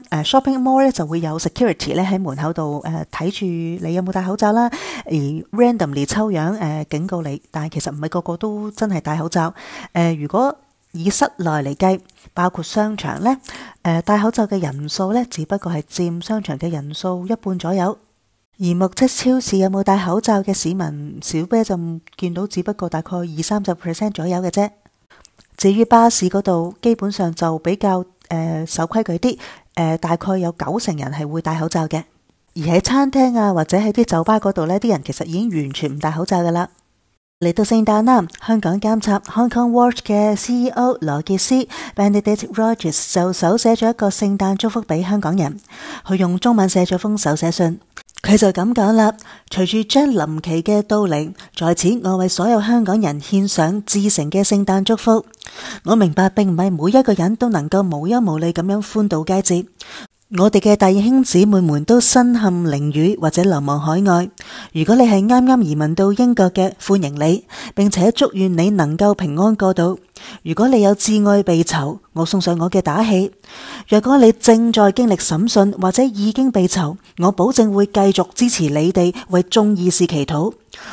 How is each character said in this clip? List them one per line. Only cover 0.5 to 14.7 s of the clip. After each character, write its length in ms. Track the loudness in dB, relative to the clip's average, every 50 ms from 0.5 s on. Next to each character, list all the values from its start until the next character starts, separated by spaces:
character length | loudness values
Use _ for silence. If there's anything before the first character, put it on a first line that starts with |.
| 0 0
mall 240 | 0 0 2 2 2
呢 60 | 2
就 160 | 0 -2 -4
會 140 | -4 -4 -4
有 180 | -4 -4 -4 -4
security 560 | -4 -4 -2 0 0 0 0 -2 -4 -4 -2
呢 80 | -2 -2
喺 160 | -2 -2 -4
門 180 | -4 -6 -6
口 160 | -6 -6 -6 -4
度， 300 | -4 -6 -6 -6 -8 -8
誒， 200 | -8 -8 -8 -8 -10 -10
睇 180 | -8 -6 -6
住 560 | -6 -6 -6 -6 -6 -6 -6 -8 -8 -8 -6
你 80 | -6 -4
有 80 | -4 -4
冇 80 | -4
戴 140 | -4 -4 -4
口 120 | -4 -4
罩 140 | 0 0 2
啦， 180 | 2 2 2 0 -2 -6 -10 -12 -12 -12 -8
而 100 | -4 -2 -2 -2 -2 -4 -6 -8 -6 0
randomly 520 | 2 2 2 2 0 -2 -4 -2 -2 -2
抽 280 | -2 -2 -2 -2 -2 -2
樣， 260 | -2 -2 -2 -4 -4
誒， 260 | -4 -4 -4 -6 -6 -6
警 160 | -6 -6 -6
告 160 | -6 -6 -6 -6
你， 180 | -8 -10 -10 -12 _ -10
但 120 | -8 -8 -8
係 40 | -6
其 60 | -8
實 140 | -8 -8 -8
唔 60 | -8
係 80 | -8 -6
個 120 | -6 -6 -6
個 140 | -6 -6
都 320 | -6 -6 -6 -6 -6 -8 -10 -8
真 180 | -4 -4 -2
係 100 | -2 -4
戴 160 | -4 -4 -6
口 120 | -4 -4 -4
罩。 260 | -2 -2 -2 -2 -4 -10 -18 -18 -18 -18 -16 -8 -4
誒， 280 | -2 0 0 0 -2
如 60 | -4
果 260 | -4 -2 0 0 0 -2 -6 _ _ _ _ _ _
以 180 | -12 -6 -4 -2
室 160 | 0 0 -2 -2 -2
內 120 | -4 -4 -2
嚟 280 | -2 -2 -4 -4 -4
計， 240 | 0 0 0 0 0 -4 _ _ _ _ -12 -6
包 180 | -2 -2 -2
括 140 | -2 -4 -10
商 320 | -6 -4 -2 -2 -2 -4
場 260 | -8 -8 -8 -6 -4 -2
呢， 140 | -2 -2 -2 -4 -14 -18 -18 -20 -20 -14 _ -2
誒， 180 | -2 -2 0 0
戴 160 | 0 0 0
口 120 | 0 0 0
罩 120 | 0 -2
嘅 160 | -2 -2 -4
人 280 | -4 -4